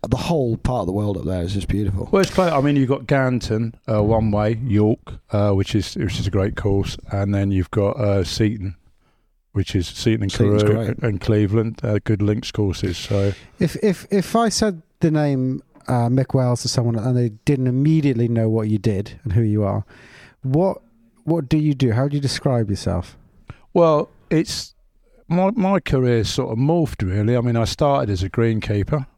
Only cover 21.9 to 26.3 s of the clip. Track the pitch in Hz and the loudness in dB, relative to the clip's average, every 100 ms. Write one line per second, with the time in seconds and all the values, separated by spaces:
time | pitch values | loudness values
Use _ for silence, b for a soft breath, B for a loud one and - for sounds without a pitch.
21.9 | 113 143 143 139 - 143 120 104 95 95 | 2 0 0 -2 -2 0 0 0 -2 -2
22.9 | 87 - - - _ - B B 180 165 | -4 -6 -14 -20 _ -20 B B 4 4
23.9 | 151 - _ - 160 - - - _ _ | 4 0 _ -2 0 0 -4 -10 _ _
24.9 | _ _ _ - 170 190 240 185 196 - | _ _ _ -2 2 2 2 2 2 2
25.9 | 135 123 117 98 | 0 2 2 0